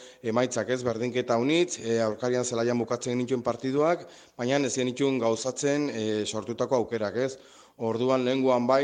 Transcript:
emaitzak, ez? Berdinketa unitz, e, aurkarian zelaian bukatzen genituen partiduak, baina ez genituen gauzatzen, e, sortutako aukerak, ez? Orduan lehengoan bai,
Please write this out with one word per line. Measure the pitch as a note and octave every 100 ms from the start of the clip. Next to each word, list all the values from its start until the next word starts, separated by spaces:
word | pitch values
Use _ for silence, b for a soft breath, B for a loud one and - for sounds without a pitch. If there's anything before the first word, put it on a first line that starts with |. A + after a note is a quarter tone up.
| B B
emaitzak, | A#2 A2+ B2+ B2 G#2
ez? | B2+ B2
Berdinketa | A2 B2 A#2+ B2 A#2
unitz, | C3 D#3+ F3 -
e, | A#2 A2+ A2
aurkarian | G#2+ B2 B2 B2
zelaian | A#2 A#2+ A#2+
bukatzen | A2+ A#2+ C3 B2
genituen | A#2+ B2+
partiduak, | A#2 A#2 C3 C#3 D#3 F3 - b b -
baina | B2 C#3
ez | C3+ B2+
genituen | B2+ B2 C#3 C3
gauzatzen, | A2+ A2+ C3 B2 C#3+ C#3+ D3
e, | A2+ A2 G#2+ G2+
sortutako | A2 G2+ A2+ B2 C3
aukerak, | G#2+ A#2 G#2 G2+
ez? | C3+ C3+ b b b b
Orduan | A2+ A2+ B2+ C3 B2
lehengoan | C3+ C3 B2 A#2+
bai, | C3+